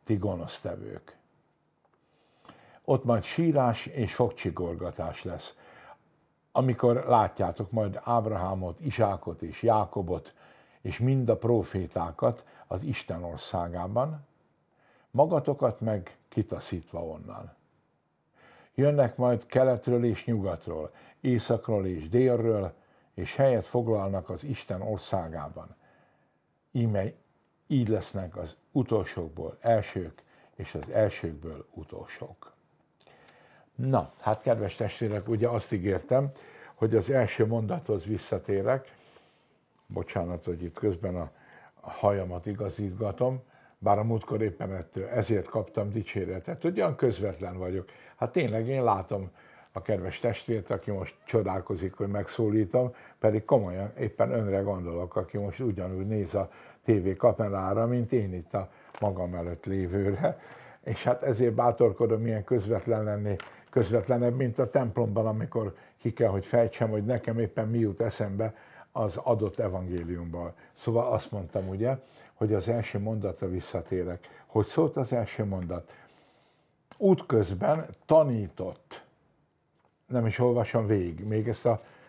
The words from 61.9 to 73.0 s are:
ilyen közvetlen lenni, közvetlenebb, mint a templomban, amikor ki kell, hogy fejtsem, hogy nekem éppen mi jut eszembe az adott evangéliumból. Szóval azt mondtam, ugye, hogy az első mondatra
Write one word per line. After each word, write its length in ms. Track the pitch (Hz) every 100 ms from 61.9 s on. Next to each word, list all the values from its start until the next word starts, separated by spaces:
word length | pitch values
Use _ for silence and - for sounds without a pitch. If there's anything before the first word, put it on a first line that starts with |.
| 98 113 110 113
ilyen 180 | 107
közvetlen 600 | - 123 98 107 - 110
lenni, 320 | 107 104 104 98 - - -
közvetlenebb, 640 | - 95 113 104 120 120 127
mint 220 | 127 113
a 100 | 120
templomban, 580 | 143 120 120 110 104 110
amikor 480 | 107 165 117 101 - - _
ki 120 | 120
kell, 160 | - 113
hogy 160 | 98
fejtsem, 460 | - 120 113 - 113
hogy 140 | 107
nekem 340 | 104 123 - 113
éppen 300 | 113 - 110
mi 100 | 117
jut 220 | 110 92
eszembe 540 | 117 - 104 98 110 - - - -
az 240 | - 107 85
adott 420 | - 110 104 -
evangéliumból. 960 | 104 92 90 90 85 87 85 85 87 - -
Szóval 400 | - - 117 123
azt 180 | 113 -
mondtam, 380 | 104 90 101 95
ugye, 300 | 95 117 135 - - -
hogy 200 | _ 107
az 140 | 104 90
első 300 | 117 110
mondatra 500 | 101